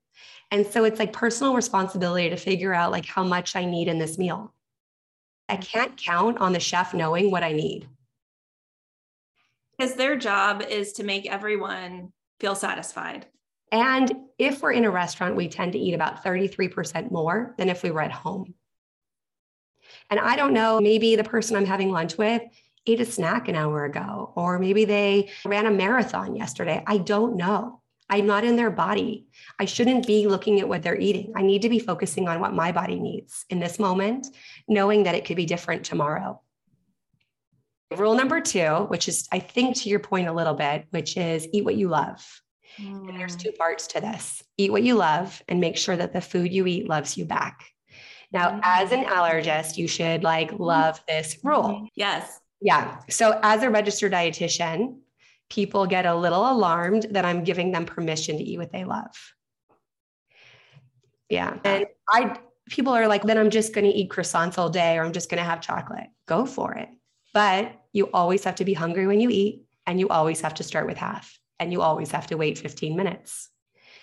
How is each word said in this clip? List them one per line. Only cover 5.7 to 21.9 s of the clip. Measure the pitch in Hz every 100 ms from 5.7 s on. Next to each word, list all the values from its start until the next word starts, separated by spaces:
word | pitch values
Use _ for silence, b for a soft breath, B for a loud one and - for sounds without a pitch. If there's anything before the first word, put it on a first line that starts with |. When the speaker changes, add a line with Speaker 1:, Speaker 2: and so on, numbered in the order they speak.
| 226 254 -
Speaker 1:
count | - 175 220 240
on | 190
the | 175
chef | - 180 185
knowing | 180 160 170 202
what | 180
I | 165
need. | 156 - - - _ _ _ _ _ _ _ _ _ _ _ _ _ _ _ _ _ _ -
Speaker 2:
'Cause | 254 254
their | 262 269
job | 233 202 202 202
is | 214 208 202
to | -
make | 202 196 196
everyone | 196 214 208 190 185 180 180 180 _ _ -
feel | 196 196
satisfied. | 190 - 170 - 170 - - _ _ _ -
Speaker 1:
And | 220 254 262 254 - - -
if | 269 269
we're | 311
in | 247 220
a |
restaurant, | 180 175 - 180 196
we | 170
tend | - 175
to | -
eat | 180
about | 170 156 -
thirty-three | 185 185 190 - 185
percent | - 165 165 -
more | 170 160 202 247 -
than | 185
if | 180
we | 180
were | 156
at | 147
home. | - 160 190 185 - _ _ _ _ _ _ _ _ _ _ _ _ B B B
And | 208
I | - 262
don't | 277
know, | 233 220 220
maybe | 208 220 226 220
the |
person | 220 226 - 208
I'm | 190
having | 190 190